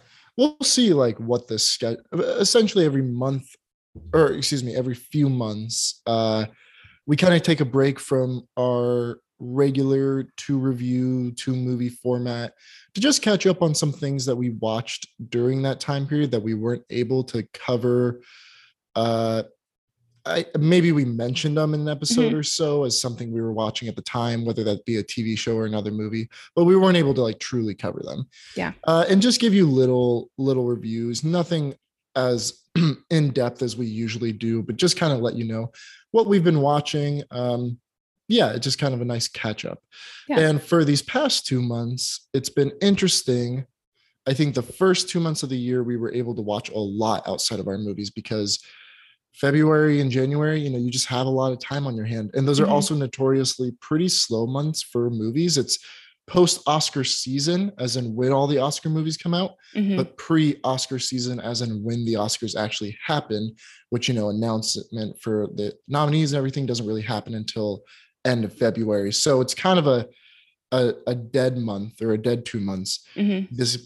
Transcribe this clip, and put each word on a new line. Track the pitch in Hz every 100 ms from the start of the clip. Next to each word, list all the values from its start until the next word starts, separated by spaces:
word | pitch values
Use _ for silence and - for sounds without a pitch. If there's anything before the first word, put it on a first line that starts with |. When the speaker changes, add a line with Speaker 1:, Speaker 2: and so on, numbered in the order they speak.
| _ _ _ -
Speaker 1:
We'll | 294 302
see, | 269 - 226
like, | 147 123 107
what | 113 120 -
this | 110 -
ske-, | - 117 117 _
essentially | 165 523 349 196 240 214 202 156
every | 139
month, | 131 120 131 135 - - _ _ _ - -
or | 156 147
excuse | - 135 143
me, | 123 127
every | 127
few | 120 - 151 139
months, | 127 110 104 110 113 - - -
uh, | 113 113 110 107 - _ _ - _ -
we | 147
kinda | 185 170
take | 170 151
a | 135
break | 131 135 135
from | - 131 127 123 - -
our | 123 123 123 123 120 117 _ -
regular | 123 127 139 135 135 135 135 135 131 -
two | - 139
review, | 131 123 123 127 127 127 123
two | 123 - 127
movie | 123 123 123
format | 120 123 123 123 117 117 - - - _
to | -
just | 269 277
catch | 220 202 190
up | 180
on | 170
some | 147 156
things | 135 143 139 127
that | 120
we | 123
watched | 113 110 110 113 - - - 117
during | 120 120 131
that | 135 135
time | - 139 139
period | 147 147
that | 120
we | 110
weren't | 110 113 120 -
able | 117 117 131
to | 127 117 - -
cover. | - 123 123 123 123 120 - - - - _ _ _ -
Uh, | 113 113 113 113 107 _ _ _ _ _ _ _ -
I, | 165 170 156
maybe | 156 180 170
we | 151 123
mentioned | 117 120 127 151 147
them | 151
in | 151
an | 151
episode | 143 151 233 151
Speaker 2:
Mm-hmm. | 156
Speaker 1:
or |
so | 143 - 156 147
as | 131 -
something | 127 113 120
we | 113
were | 113
watching | 110 107 - 117
at | -
the |
time, | - 123 117 117 117
whether | 117 107
that | 101 -
be | 110
a |
T | 101 -
V | 113 110
show | - 113
or | 110
another | 107 104
movie, | 107 107 110 117 - - -
but | 170
we | 190
weren't | 190 175
able | 139
to, | 131
like, | 117 107
truly | - 127 110
cover | 95 98 -
them. | - 143 135 _ - -
Speaker 2:
Yeah. | 175 - -
Speaker 1:
Uh, | 165 170
and | 196
just | 240 -
give | 233
you | 196 165
little, | 131 127 127 123 120 - -
little | 135 127 123
reviews, | 117 110 113 117 117
nothing | 156 175 165 170 143 - _ _ _ 131
as | 127 120 - - _ 170
<clears throat> | 165 131 -
in | 165 143
depth | 131 120 123
as | 123 107
we | 117
usually | 107 113 110 117
do, | 107 113 113
but | 110 110
just | 180 -
kinda | 165 131
let | 117 117
you | 113
know | 113 117 - - - _
what | 226 214
we've | 196
been | 170 156
watching. | 139 147 143 151 143 143 -
Um, | 123 123 120 123 123 _ _ _ _ -
yeah, | 226 131
it's | 117
just | 135 -
kind | 143
of | 123
a | 120
nice | 120 -
catch | - 110 104 -
up. | - _ - - - -
Speaker 2:
Yeah. | 277
Speaker 1:
And | 156 151
for | - 170
these | 147 143
past | - 269 294 - -
two | 127
months, | 123 117 120 127 - - _
it's | 135 127
been | - 139 -
interesting. | 202 196 185 - - 123 120 127 131 _ _ _ _ _ -
I |
think | 135 147
the | 123
first | 117 - 190 180 -
two | 175
months | 165 151
of | 135
the | 127
year, | 123 127
we | 120 120
were | 113
able | 120 120 117
to |
watch | 104 104 -
a | 107
lot | 101 101 110 104 -
outside | 92 - 104
of | 95
our | 98
movies | 104 95 101
because | - - 110 101 - - - - - _ _ _
February | - 139 147 156 156 151 147
and | 139
January, | 123 131 147 151 156
you | 143
know, | 123
you | 123
just | 123 -
have | 123 131
a |
lot | 131 131
of | 123
time | - 139 139
on | 113
your | 107
hand. | 113 107
And | 139 139
those | 143
are |
Speaker 2:
Mm-hmm. | 151
Speaker 1:
also | 143 147 151
notoriously | 131 - 135 135 131 - 127 120
pretty | - 156 180
slow | - - 113 117
months | 135 151 156
for | - 120 120
movies. | 117 110 131 175 147
It's | - - - - - _ -
post-Oscar | 180 175 - - 156 - 143
season, | 127 - 127 135 147 175 202 -
as | 127 123
in | 120 110
when | 127
all | 135 143
the | 139
Oscar | 139 - 160
movies | 156 156 156
come | 175
out, | 175 190 - _ 214
Speaker 2:
Mm-hmm. | 196 185
Speaker 1:
but | 190 -
pre-Oscar | - 160 151 143 127 131 - 131
season, | - 127 123 123
as | 107 117
in | 120 110
when | 110 120 117
the |
Oscars | 110 107 - 110 110
actually | 107 - 104 -
happen, | - 147 - 104 110 110 - - _
which, | 120 -
you |
know, | 120 104
announcement | 104 117 110 110 - - 113 107 -
for | 113 107 101 -
the | 104 - -
nominees | 143 151 151 151
and | 143
everything | 135 143 131
doesn't | 117 107
really | 110
happen | 107 107 - 113
until | 110 117 107 98 - - _ _ 131
end | 120
of | 104 -
February. | 117 110 110 104 101
So | 107 - 131
it's | 131
kind | - 185 180
of | 147
a, | 123 107 - _ _ _ _ _
a, | 127 123 - -
a | 123
dead | 117 135 127 123
month | 113 101 104 -
or | 113
a | 107
dead | 117 120 117
two | 113
months. | 98 95 95 - _ -
Speaker 2:
Mm-hmm. | 208 190 190 120
Speaker 1:
This | 120 120